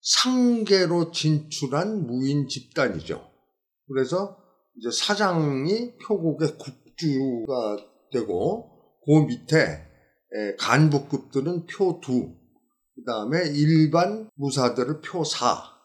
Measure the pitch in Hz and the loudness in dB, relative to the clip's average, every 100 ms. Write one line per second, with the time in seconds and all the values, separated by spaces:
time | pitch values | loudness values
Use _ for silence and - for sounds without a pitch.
0 | - - 254 254 247 233 214 196 180 175 | -2 0 2 2 2 2 2 2 2 0
1 | 170 - 156 151 - - 135 139 190 214 | -2 -2 0 0 -2 -8 -4 -2 -2 -4
2 | 139 123 135 143 135 - - - 131 87 | -4 -2 0 0 -2 -6 -8 -2 -2 -2
3 | 73 80 - _ _ _ _ _ _ 135 | -8 -10 -10 _ _ _ _ _ _ -4
4 | 127 180 202 - _ _ _ - 117 117 | 0 -2 -4 -10 _ _ _ -8 -4 -2
5 | - 202 202 170 151 135 147 214 240 - | 0 2 2 4 2 2 2 0 -2 -10
6 | - 202 165 147 156 - - - _ - | -2 0 0 0 -2 -2 -16 -18 _ -4
7 | 160 135 135 120 110 127 110 104 - _ | 0 2 0 -2 -2 -2 -2 -4 -10 _
8 | _ 127 113 90 123 214 - _ _ _ | _ -4 -2 0 0 -2 -8 _ _ _
9 | - 156 139 120 - 156 110 78 - _ | 4 4 4 -2 0 2 2 -2 -14 _
10 | _ _ _ 107 104 98 - 123 156 143 | _ _ _ -8 -8 -6 0 4 4 2
11 | 139 139 - 139 143 175 170 - 190 160 | -2 -8 -4 -6 -4 -6 -8 -2 -2 -2
12 | - 127 - - _ _ _ _ _ - | -2 -2 -2 -12 _ _ _ _ _ -14
13 | 117 113 107 160 170 147 151 160 156 160 | -6 -6 -2 -2 -2 2 4 6 4 4
14 | 180 214 220 _ 139 135 123 123 127 151 | 0 -2 -12 _ -4 0 0 0 -4 -4
15 | - 185 151 - 120 82 - _ | -8 -6 -4 0 0 0 -6 _